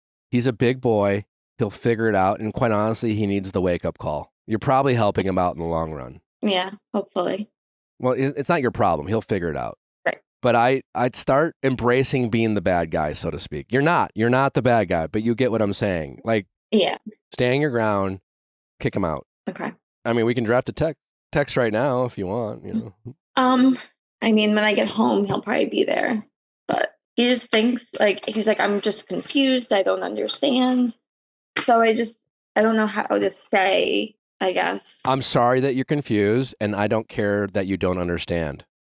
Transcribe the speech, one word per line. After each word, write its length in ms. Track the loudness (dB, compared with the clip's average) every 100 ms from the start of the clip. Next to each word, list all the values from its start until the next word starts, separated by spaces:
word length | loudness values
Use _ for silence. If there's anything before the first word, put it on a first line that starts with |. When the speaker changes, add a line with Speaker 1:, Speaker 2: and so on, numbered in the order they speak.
| _ _ _
Speaker 1:
He's 160 | -2 0
a 60 |
big 280 | 0 0 0
boy. 460 | 0 2 2 0 -4 _ _ -6
He'll 100 | -6
figure 400 | -2 -2 0 2
it 60 |
out. 260 | 2 2 0
And 100 | -4
quite 220 | -2 0
honestly, 420 | 2 0 -2 -2
he 120 | 0 0
needs 260 | -2 -2
the 80 | -2
wake-up 380 | 0 0 -4 -6
call. 340 | -6 -8 -8 _ -6
You're 120 | -4
probably 360 | 2 2 4
helping 320 | 2 2 2 0
him 100 | 0
out 180 | 0
in 60 | -2
the 80 | -4
long 240 | -4 -4
run. 300 | -8 -14 -18 _ _
Speaker 2:
Yeah, 300 | -2 -2 -4 -10 _
hopefully. 560 | -8 -6 -4 -4 -6 -8 _ _ _ _ -6
Speaker 1:
Well, 140 | -2
it, 180 | 0 -2 -2
it's 100 | -2
not 140 | 0
your 80 | 0
problem. 360 | 0 2 0 -2
He'll 140 | -4
figure 300 | -2 -4 -2
it 60 | -4
out. 200 | -8 -12 _ _ -8
Speaker 2:
Right. 100 | -8 _ _
Speaker 1:
But 160 | 0 4
I, 240 | 2 0 -4
I'd 200 | -4 -4
start 420 | -2 0 2 0 -2
embracing 680 | -2 0 2 2 2 0 0
being 240 | 2 2
the 80 | 2
bad 280 | 2 0 0
guy, 220 | -2 -2
so 180 | -4 -6
to 80 | -8
speak. 280 | -8 -12 -4
You're 120 | 0
not. 280 | 2 2 0
You're 160 | 0 2
not 240 | 4 2
the 80 | 2
bad 260 | 2 2 2
guy, 200 | 0 0
but 140 | -2
you 120 | 0
get 160 | 0 0
what 100 | 2
I'm 140 | 0
saying. 480 | 0 -2 -2 -4 -8
Like, 220 | -2 -2 -2 _ _
Speaker 2:
Yeah. 260 | 0 0 -2 -10 -20 _
Speaker 1:
stand 260 | -2 0 2
your 100 | 0
ground, 500 | 0 0 0 -2 -6 -14 _ _ _ _ -8
kick 160 | -6 -2
him 80 |
out. 220 | -2 -4 -10 _ -14
Speaker 2:
Okay. 220 | -10 -10 -12 _ _ -2
Speaker 1:
I 80 |
mean, 100 | 0
we 80 | 0
can 100 | 0
draft 260 | 0 0 0
a 20 |
tec-, 240 | -4 -4 -6 _ _ _
text 260 | -2 -2 0
right 120 | 0
now 320 | 0 0 0 -2
if 100 | -4
you 100 | -6
want, 380 | -4 -6 -8
you 80 | -8
know. 420 | -8 -8 -14 -18 -20 _ 0
Speaker 2:
Um, 400 | 4 4 4 2 -6 _ _ _
I 100 | 2
mean, 220 | 2 4
when 100 | 2
I 80 | 2
get 160 | 2 0
home, 380 | 0 2 2 0
he'll 160 | -2
probably 240 | -2 -2 0
be 180 | 0
there. 420 | 0 0 0 -2 -6 _ _ _ -4
But 280 | -2 -2 -6 _ 0
he 120 | 2
just 220 | 0 0
thinks, 380 | 0 2 0 -6 0
like, 240 | 0 0 -4
he's 200 | -2 0
like, 100 | 2
"I'm 220 | 0 0
just 260 | -2 -4 -6
confused. 680 | -8 -2 0 2 2 2
I 120 | 0
don't 180 | 2 -2
understand." 960 | -4 -4 -4 -2 0 2 2 2 0 -4 _ _ _ _ _ -4
So 160 | 2 4
I 140 | 4
just, 320 | 2 -2 -8 _ _ _ 0
I 60 |
don't 120 | 2
know 140 | 2 0
how 160 | -2 -2
to 240 | 0 0
say, 840 | -4 -2 0 2 2 2 -2 -4 -10 _ -4
I 100 | -2
guess. 480 | 0 -2 -4 -10 -6
Speaker 1:
"I'm 180 | -2 0
sorry 380 | 0 2 4 4
that 160 | 2 0
you're 80 |
confused, 720 | -2 -2 0 2 4 2 -2 -4
and 140 | -2
I 140 | 0 0
don't 180 | 0 -2
care 380 | -2 0 0 -2
that 200 | -2 -2
you 80 | -2
don't 220 | 0 -2
understand. 640 | -2 -4 -2 -4 -4 -8 -16 _